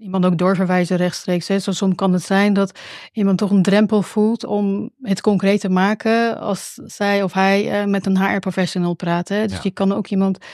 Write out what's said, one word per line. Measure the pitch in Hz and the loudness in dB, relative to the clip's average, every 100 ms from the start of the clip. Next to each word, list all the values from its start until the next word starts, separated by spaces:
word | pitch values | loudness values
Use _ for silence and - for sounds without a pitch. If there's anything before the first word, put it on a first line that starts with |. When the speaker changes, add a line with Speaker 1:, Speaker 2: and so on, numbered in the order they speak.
Speaker 1:
iemand | 214 190 180 | -6 0 2
ook | 170 | 2
doorverwijzen | 180 185 185 185 175 180 | 2 2 2 0 0 0
rechtstreeks, | 180 - - 180 - | 0 -2 -4 -4 0
hè. | 196 | -2
Zo, | 190 | -2
soms | 185 196 185 | -2 0 0
kan | 190 | 2
het | 180 | 0
zijn | - 196 202 | 2 2 2
dat | 196 196 - - - - | 2 0 -4 -20 -18 -12
iemand | - 196 185 | -2 0 2
toch | 202 | 2
een | 196 | 2
drempel | 185 196 214 214 | 4 4 4 2
voelt | 180 - 214 233 - | 0 0 0 0 -4
om | 208 202 196 220 _ | -2 -2 -2 -6 _
het | 254 196 | -4 -2
concreet | - 202 196 208 | 2 2 2 2
te | 202 | 2
maken | 185 196 214 220 226 233 220 | 2 2 0 0 2 2 -2
als | - 196 - - - | -4 -6 -6 -16 -14
zij | - 202 202 | -4 0 0
of | 190 | 0
hij, | 190 190 196 208 208 | 2 2 2 2 -2
eh, | 202 | 0
met | 196 190 | 0 2
een | 190 | 2
H | 196 202 | 2 0
R-professional | 190 180 180 180 175 | -2 -2 -2 0 -2
praat, | 170 170 170 175 | -2 -2 -2 -2
hè. | 202 214 | -2 -2
Dus | 196 | -2
Speaker 2:
Ja. | |
Speaker 1:
je | 196 | -4
kan | - 196 | -2 0
ook | 196 202 | 0 -2
iemand | 196 196 185 - | 0 0 -2 -8